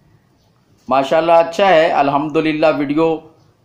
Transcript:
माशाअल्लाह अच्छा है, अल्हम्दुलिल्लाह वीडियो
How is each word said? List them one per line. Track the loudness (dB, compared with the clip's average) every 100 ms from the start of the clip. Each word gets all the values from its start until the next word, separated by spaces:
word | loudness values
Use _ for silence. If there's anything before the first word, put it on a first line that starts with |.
| _ _ _ _ _ _ _ _ -4
माशाअल्लाह | -2 0 -2 2 2
अच्छा | 2 0 2
है, | 4 2
अल्हम्दुलिल्लाह | 0 0 -2 -2 -4 -2 0 0
वीडियो | 0 -4 -2 -2 -2 -10 _ _ _